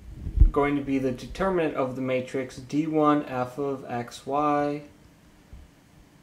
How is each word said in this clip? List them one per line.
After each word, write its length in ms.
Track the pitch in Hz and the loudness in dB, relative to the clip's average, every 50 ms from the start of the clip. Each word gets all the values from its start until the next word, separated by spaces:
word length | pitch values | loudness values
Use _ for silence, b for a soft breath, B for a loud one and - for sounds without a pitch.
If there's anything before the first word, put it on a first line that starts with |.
| - - - - - - - - - - | -18 -18 -14 -12 -10 0 6 8 8 8
going 240 | - 147 143 143 143 | 8 6 2 2 2
to 60 | 139 | 0
be 160 | 139 139 135 | 0 0 0
the 140 | 135 131 131 | 0 0 0
determinant 640 | 120 - 123 120 - - 185 190 185 175 160 147 - | -2 -4 -8 -10 -4 -2 0 0 2 2 0 0 0
of 200 | - 135 127 123 | -2 -2 -2 -2
the 60 | 131 | -4
matrix 560 | 131 131 131 127 127 - - 135 127 127 - | -2 -2 0 -2 -2 -2 -4 -6 -6 -6 -10
D 280 | - 123 - 143 147 160 | -14 -10 -4 -2 -2 0
one 380 | 156 156 156 151 147 147 147 143 | 0 2 4 4 6 4 4 2
f 320 | - 127 127 127 127 - | -2 -4 -4 -4 -4 -4
of 280 | 147 143 139 139 127 - - | -6 -4 -4 -4 -6 -8 -8
x, 360 | 123 120 117 - - - - | -6 -6 -6 -8 -12 -12 -8
y, 560 | 131 139 147 147 147 147 147 147 147 147 151 147 - - - - - - - - - - - - - - - - - - - - _ - - - - - - | -4 -2 0 2 2 2 2 0 -2 -4 -6 -10 -14 -20 -20 -20 -20 -20 -20 -20 -20 -20 -20 -20 -20 -20 -20 -20 -20 -20 -20 -20 _ -20 -20 -20 -20 -20 -20